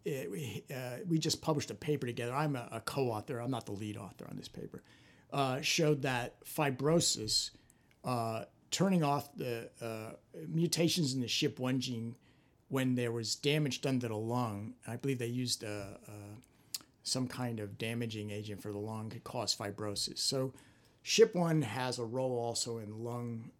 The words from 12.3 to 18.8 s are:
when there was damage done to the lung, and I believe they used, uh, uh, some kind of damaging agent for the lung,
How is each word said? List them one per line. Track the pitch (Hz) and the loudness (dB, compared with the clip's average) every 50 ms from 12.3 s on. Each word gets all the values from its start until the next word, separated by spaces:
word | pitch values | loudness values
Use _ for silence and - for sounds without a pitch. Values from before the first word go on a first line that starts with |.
| _ _ _ _ _ _ _ _ | _ _ _ _ _ _ _ _
when | - 135 131 131 127 | 0 2 4 4 4
there | 123 123 117 117 | 4 4 2 0
was | 117 113 110 - | 0 0 -2 -4
damage | - - 143 143 156 151 139 127 - | 2 4 4 4 4 4 2 0 0
done | - 143 135 127 | 0 2 2 2
to | 120 117 | 0 0
the | 110 | -2
lung, | 107 110 113 120 123 127 113 104 101 107 110 254 - - | -2 0 0 2 2 2 0 -2 -4 -6 -8 -10 -12 -8
and | - 113 | -8 -8
I | |
believe | 120 - 139 139 123 | -4 -2 -2 -2 0
they | 120 | -2
used, | 117 120 123 127 120 120 - 117 | -2 -2 -2 0 0 -2 -2 -2
uh, | 107 104 104 98 95 104 - - - | -6 -6 -6 -6 -8 -12 -14 -16 -14
uh, | 104 104 101 104 104 117 - _ _ _ _ - - - - _ _ _ _ | -14 -14 -12 -12 -14 -16 -18 _ _ _ _ -10 -10 -10 -10 _ _ _ _
some | - - 131 131 123 | -2 0 0 0 -2
kind | - - 127 123 117 107 | -2 -2 -2 -2 -2 -4
of | 104 101 104 | -4 -6 -6
damaging | - 113 110 117 117 120 113 107 110 104 104 | -4 -2 -2 0 -2 -2 -2 -2 -4 -6 -4
agent | 104 104 107 104 104 92 - | -6 -6 -6 -6 -8 -8 -6
for | 107 104 | -6 -4
the | |
lung, | 101 | -4